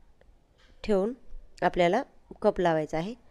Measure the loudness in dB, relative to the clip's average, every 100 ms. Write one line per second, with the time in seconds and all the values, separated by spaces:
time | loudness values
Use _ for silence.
0 | -20 _ -20 _ _ _ -20 -12 0 0
1 | 0 -6 -12 -14 -14 -2 -2 2 2 2
2 | -2 -16 -20 -2 0 2 0 0 -2 -4
3 | -6 -10 -18